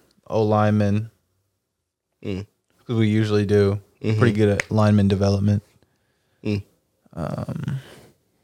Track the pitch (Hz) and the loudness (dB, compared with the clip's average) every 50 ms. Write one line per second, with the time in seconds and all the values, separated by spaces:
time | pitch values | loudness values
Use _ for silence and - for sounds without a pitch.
0 | _ _ _ _ _ - - 110 110 107 107 107 107 104 104 107 104 101 101 107 | _ _ _ _ _ -6 -2 -2 0 2 2 2 2 2 2 2 0 0 -2 -2
1 | 110 110 _ _ _ _ _ _ _ _ _ _ _ _ _ _ _ _ _ _ | -4 -8 _ _ _ _ _ _ _ _ _ _ _ _ _ _ _ _ _ _
2 | _ _ _ _ - 101 95 95 101 _ _ _ _ _ _ _ _ - 117 113 | _ _ _ _ -12 -10 -10 -10 -12 _ _ _ _ _ _ _ _ -4 -2 0
3 | 110 104 107 110 110 107 104 104 104 95 104 104 101 98 101 101 - _ _ - | 2 2 2 0 0 0 0 0 0 2 2 2 2 2 0 -4 -8 _ _ -8
4 | - 107 110 107 127 117 104 107 107 101 101 98 - - 110 110 107 104 104 101 | -4 -4 0 2 2 2 4 2 2 2 0 -2 -4 -2 0 2 2 4 4 4
5 | 98 98 101 95 101 101 101 101 101 104 101 101 _ _ _ _ _ _ _ _ | 2 2 2 0 0 0 0 0 0 0 0 0 _ _ _ _ _ _ _ _
6 | _ _ _ _ _ _ _ _ - 107 104 98 - _ _ _ _ _ _ _ | _ _ _ _ _ _ _ _ -6 -6 -6 -6 -8 _ _ _ _ _ _ _
7 | _ _ - 82 76 - - - - - - - - - 139 131 - - - - | _ _ -14 -10 -10 -8 -8 -10 -10 -10 -10 -10 -8 -8 -8 -10 -10 -16 -20 -20
8 | - - _ _ _ _ _ _ | -20 -20 _ _ _ _ _ _